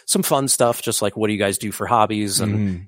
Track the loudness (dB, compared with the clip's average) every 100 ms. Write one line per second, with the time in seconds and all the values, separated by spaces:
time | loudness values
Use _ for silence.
0 | -4 -2 2 0 2 2 2 2 -2 -2
1 | -2 0 0 0 0 -2 -6 -6 0 2
2 | 2 0 -2 -2 -2 0 -2 -4